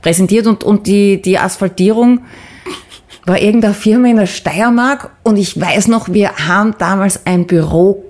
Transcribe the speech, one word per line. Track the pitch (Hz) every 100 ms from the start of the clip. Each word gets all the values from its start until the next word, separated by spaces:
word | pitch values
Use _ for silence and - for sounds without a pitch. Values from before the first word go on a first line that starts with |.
präsentiert | 165 170 185 220 220
und, | 214
und | - 208 -
die, | 202 202 190
die | 190 190
Asphaltierung | 190 - 190 185 185 220 240 247 - - - - - - - - _ - -
war | 180
irgendeine | 208 233 214 202
Firma | 214 226 247
in | 226
der | 190
Steiermark | - 165 156 233 240 254 277 - _
und | 226 208
ich | 185 -
weiß | 180 214 208
noch, | 226 220
wir | 185 202 - 151
haben | 185 214 214
damals | 175 190 196 - -
ein | 180 175
Büro | 175 156 160 185 196